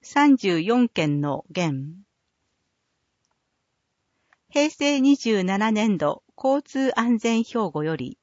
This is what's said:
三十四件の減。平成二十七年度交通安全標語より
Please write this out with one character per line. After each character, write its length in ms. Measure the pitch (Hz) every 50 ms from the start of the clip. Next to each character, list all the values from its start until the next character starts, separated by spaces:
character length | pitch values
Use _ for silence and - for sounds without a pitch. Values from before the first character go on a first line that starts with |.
三 340 | _ - - 285 294 294 269
十 240 | 247 - 196 175 160
四 280 | 165 202 240 247 247 233
件 320 | _ 180 160 151 147 143
の 240 | 143 147 135 147 - _
減。 560 | 160 185 175 160 139 135 139 151 165 190 202 _ _ _ _ _ _ _ _ _ _ _ _ _ _ _ _ _ _ _ _ _ _ _ _ _ _ _ _ _ _ _ _ _ _ _ _ _ _ _ _ _ _ _ _ _ _ _ _ _
平 220 | - 285 294 302
成 300 | - - 285 285 285 277
二 160 | 262 277 285
十 260 | - - 226 220 196
七 280 | 185 185 190 196 214 226
年 260 | 220 214 214 220 202 156
度 240 | 151 147 - - _ _ _
交 260 | - - 262 269 294
通 360 | - - - 269 269 262 - -
安 200 | 233 240 240 220
全 260 | - 233 226 226 233
標 260 | - - 233 214 170
語 120 | 139 151
よ 140 | 151 156 160
り 200 | 135 123 127 - _